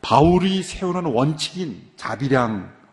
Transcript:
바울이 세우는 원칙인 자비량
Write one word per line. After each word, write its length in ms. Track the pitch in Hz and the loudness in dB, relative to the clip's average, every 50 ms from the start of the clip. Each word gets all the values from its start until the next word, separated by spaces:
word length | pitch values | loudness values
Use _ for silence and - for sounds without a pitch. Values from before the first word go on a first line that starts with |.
바울이 600 | - - 110 131 147 170 180 185 180 190 190 190 | 0 4 4 6 6 6 6 4 2 2 0 -2
세우는 420 | 175 - - - 190 180 175 180 175 | -4 -6 -8 -6 -4 -4 -4 -2 -2
원칙인 760 | 160 113 113 135 151 156 151 - - - 180 185 147 98 87 - - _ | -2 0 0 0 0 -2 -4 -6 -8 -6 -8 -8 -8 -8 -12 -16 -20 _
자비량 720 | - - - 113 107 135 131 135 131 120 113 110 98 90 90 - _ _ _ | -12 -10 -10 -6 -4 0 2 2 2 2 0 -2 -6 -8 -12 -18 _ _ _